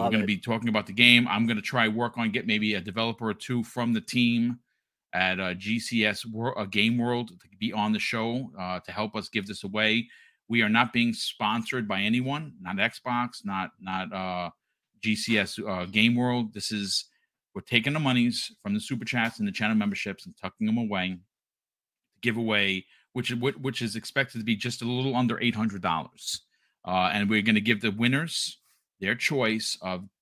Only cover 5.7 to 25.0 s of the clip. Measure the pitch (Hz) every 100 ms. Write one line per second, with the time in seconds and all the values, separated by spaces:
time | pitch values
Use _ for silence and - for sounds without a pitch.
5.7 | 117 - 117 107 101 117 110 123 - 95
6.7 | 101 110 120 120 120 113 90 - 98 107
7.7 | 107 107 107 - 117 113 120 196 95 92
8.7 | 90 - 107 107 110 95 107 98 98 98
9.7 | 107 107 113 113 - - _ - 117 107
10.7 | 113 123 117 117 113 - - 107 117 113
11.7 | 127 107 95 104 120 131 147 151 98 90
12.7 | 95 113 - 127 120 123 - 101 95 87
13.7 | - 92 92 92 95 92 90 87 - _
14.7 | _ _ _ 113 107 117 107 92 - 107
15.7 | 92 90 107 113 120 123 123 110 104 -
16.7 | 107 98 - - _ _ _ _ 92 -
17.7 | 120 131 151 135 123 120 113 - - 104
18.7 | 104 - 120 107 123 113 - 101 92 110
19.7 | 107 104 95 101 98 92 - 92 - 110
20.7 | 117 110 98 90 90 - _ _ _ _
21.7 | _ _ _ _ _ 120 113 113 104 98
22.7 | 95 - _ _ 123 120 120 131 - 135
23.7 | - 117 110 - 139 131 117 107 107 120
24.7 | - 117 123